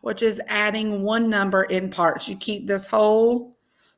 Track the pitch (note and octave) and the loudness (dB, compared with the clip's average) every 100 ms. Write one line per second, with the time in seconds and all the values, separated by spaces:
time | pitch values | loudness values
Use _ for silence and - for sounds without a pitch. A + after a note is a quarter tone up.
0 | A3+ G#3+ A3+ G#3 - G#3+ G#3 A3 G#3+ G3+ | -8 0 0 -2 -4 -2 0 -2 -2 -2
1 | G3+ A3+ A3+ G#3+ G3 F#3+ F#3+ F#3 F#3 F#3 | 0 0 2 0 2 2 2 0 -2 0
2 | E3+ - - G3 - G#3 G3 G3 G3 A3 | 0 0 -6 -8 -8 -8 -4 -4 0 2
3 | G#3+ A3 A3+ A#3+ B3 _ _ _ _ | 4 4 4 2 -4 _ _ _ _